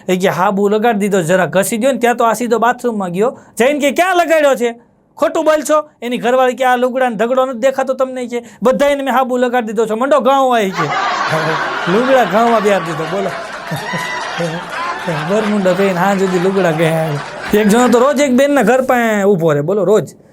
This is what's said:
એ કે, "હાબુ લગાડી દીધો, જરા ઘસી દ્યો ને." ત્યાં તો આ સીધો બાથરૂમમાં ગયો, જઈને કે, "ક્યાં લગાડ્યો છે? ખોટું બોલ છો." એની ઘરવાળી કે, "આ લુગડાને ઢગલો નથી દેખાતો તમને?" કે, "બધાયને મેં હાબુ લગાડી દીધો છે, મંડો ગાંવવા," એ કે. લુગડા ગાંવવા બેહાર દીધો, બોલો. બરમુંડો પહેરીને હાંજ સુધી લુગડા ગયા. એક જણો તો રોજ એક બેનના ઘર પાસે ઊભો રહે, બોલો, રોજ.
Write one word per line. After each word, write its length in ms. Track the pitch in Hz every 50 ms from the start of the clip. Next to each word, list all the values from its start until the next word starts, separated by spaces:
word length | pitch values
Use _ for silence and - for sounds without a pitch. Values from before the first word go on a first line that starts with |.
| - -
એ 80 | 185
કે, 120 | 185 180 190
"હાબુ 400 | 147 156 180 202 202 190 202 202
લગાડી 300 | 202 214 214 240 233 202
દીધો, 240 | 196 208 185 202 170
જરા 240 | 151 180 185 180
ઘસી 300 | 156 143 185 196 - 247
દ્યો 160 | 226 220 277 262
ને." 60 | 226
ત્યાં 180 | 240 233 240
તો 80 | 233 247
આ 80 | 226 220
સીધો 260 | 220 240 233 233 226
બાથરૂમમાં 540 | 214 233 247 240 - 240 226 208 196 180 170
ગયો, 260 | 185 208 254 277 - - - _ -
જઈને 220 | 226 269 302 294
કે, 100 | 262 285
"ક્યાં 260 | 262 - 339 370 370
લગાડ્યો 380 | 349 339 294 330 320 294 285 262
છે? 200 | 202 240 240 233 233 - _ _ _ _ _ _
ખોટું 280 | - 285 330 - 339 320
બોલ 180 | 311 311 311 277
છો." 260 | - 302 302 302 302 _ _ -
એની 160 | 240 247 240
ઘરવાળી 360 | 175 233 247 254 254 254 254
કે, 100 | - 262
"આ 120 | 254 254
લુગડાને 400 | 247 247 254 233 262 254 247 233
ઢગલો 300 | 180 214 233 262 254 262
નથી 120 | 262 269 220
દેખાતો 360 | 220 269 262 262 269 269 262
તમને?" 320 | 254 262 262 254 254 247
કે, 180 | 233 233 240 233 - - - 196
"બધાયને 400 | 240 262 196 285 285 285 277 269
મેં 120 | 269 233
હાબુ 220 | 254 262 240 254
લગાડી 300 | 247 247 247 240 254 240
દીધો 200 | 214 226 202 226
છે, 80 | 196 214
મંડો 260 | 220 254 277 302 277
ગાંવવા," 400 | 214 247 277 277 269 254 247 233
એ 100 | 208 190
કે. 180 | 185 170 160 143 - - - - - - - - 156 160 156 156 160 156 - - - - - - 175
લુગડા 320 | 214 254 254 269 254 233
ગાંવવા 360 | 180 175 214 233 233 233 220
બેહાર 200 | 196 208 202 185
દીધો, 360 | 170 165 165 147 160 156 175
બોલો. 140 | 196 196 180 - - - - - - - - 165 147 - - - 170 988 988 - - - - - - 170 165 160 - - - - - - 349 - - - - 165 151 151 165
બરમુંડો 460 | 196 220 220 208 208 208 190 185 180
પહેરીને 240 | 180 196 196 185 170
હાંજ 220 | 175 196 202 190
સુધી 180 | 190 190 180 180
લુગડા 320 | 170 190 196 196 185 170
ગયા. 380 | 156 156 170 160 160 160 160 160 147 143 - - - - - - -
એક 140 | 208 220 208
જણો 200 | 196 233 247 247
તો 100 | 247 240
રોજ 220 | 240 277 294 247
એક 100 | 285 285
બેનના 320 | 247 240 277 285 285 277 226
ઘર 200 | 190 247 262 254
પાસે 400 | 254 262 247 233 226 214 208 196
ઊભો 300 | 196 208 170 160 165 147
રહે, 80 | 143
બોલો, 240 | 143 160 196 214 185
રોજ. 240 | 170 214 214 147 - - - - -